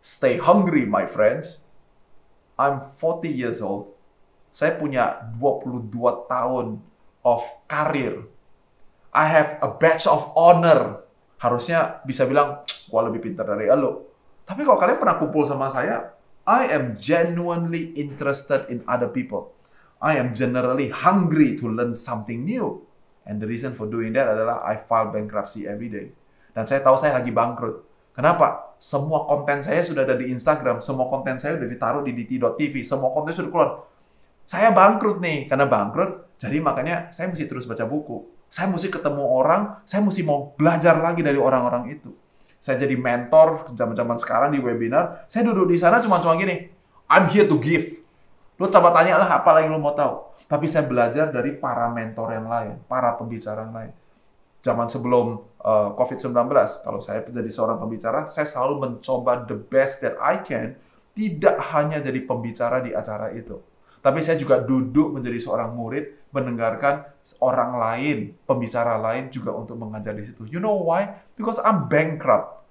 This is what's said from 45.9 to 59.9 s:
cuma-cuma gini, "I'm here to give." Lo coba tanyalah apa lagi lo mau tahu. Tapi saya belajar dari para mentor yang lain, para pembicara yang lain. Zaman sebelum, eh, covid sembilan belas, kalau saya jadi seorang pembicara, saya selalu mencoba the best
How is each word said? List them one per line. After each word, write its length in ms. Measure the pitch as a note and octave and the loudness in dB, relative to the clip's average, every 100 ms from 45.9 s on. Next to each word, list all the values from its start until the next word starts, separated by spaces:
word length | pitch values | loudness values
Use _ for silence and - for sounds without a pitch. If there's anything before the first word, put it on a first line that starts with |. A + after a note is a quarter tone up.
| A#3 | 4
cuma-cuma 320 | A3+ F3+ E3+ | 4 2 4
gini, 400 | E3 - C3+ - - _ _ _ | 2 0 -4 -10 -20 _ _ _
"I'm 240 | F3 E3+ | 4 6
here 160 | G#3 - | 4 4
to 80 | D3 | 4
give." 400 | C3 D#3+ - - _ _ _ _ _ _ | 2 0 -2 -12 _ _ _ _ _ _
Lo 80 | F#3 | 4
coba 240 | F#3+ A3+ D#3+ | 6 8 6
tanyalah 320 | F3 E3+ F#3 | 6 4 4
apa 200 | D3+ F3+ | 4 6
lagi 160 | D#3+ D#3 | 6 4
lo 80 | D#3 | 0
mau 160 | D3 | -2
tahu. 480 | D3 C#3 - - - _ | 0 -2 -2 -12 -20 _
Tapi 160 | D3 D#3 | -2 0
saya 160 | E3 | 0
belajar 480 | C#3 B2 A#2 C3 D#3 | 0 2 2 2 -2
dari 240 | B2+ C3 | -2 -4
para 320 | C#3+ C3+ A#2+ A#2+ | -4 -6 -2 -2
mentor 480 | A#2 A2+ A2 A2+ | -4 -8 -8 -6
yang 160 | A2+ A2 | -6 -4
lain, 320 | A#2 G#2+ G#2 - | -4 -6 -12 -6
para 240 | B2+ A#2+ | -2 0
pembicara 480 | A#2 A2+ A2+ G#2+ A2 | -2 -8 -10 -8 -10
yang 120 | A2+ A2+ | -10 -12
lain. 140 | G#2+ - _ _ _ _ _ _ | -14 -18 _ _ _ _ _ _
Zaman 320 | - A#2 A#2 | -2 -2 -2
sebelum, 480 | - A#2+ B2 A2 G#2 - _ | -4 2 2 2 -4 -12 _
eh, 260 | - G#2+ G2+ | 2 2 2
covid 240 | G2+ B2 B2+ | 0 -2 -2
sembilan 280 | B2 A#2+ B2+ | -2 0 4
belas, 320 | C#3 G2 - | 4 2 -2
kalau 160 | - G#2 | -8 -8
saya 240 | - G#2+ | -6 -8
jadi 240 | A2 A#2+ A2 | -8 -8 -8
seorang 320 | G#2+ A2+ A2 | -2 -2 -2
pembicara, 480 | A2+ A2 A2+ C3+ D3+ | -6 -6 -4 -4 -4
saya 160 | - | -6
selalu 320 | D3 C3+ C3 C#3+ | -6 -2 -2 -2
mencoba 640 | C3 A2+ - B2+ A#2+ B2 G#2+ | -6 -8 -4 -2 0 -2 -2
the 80 | |
best 480 | G#2+ - C3 C3+ | -10 0 2 2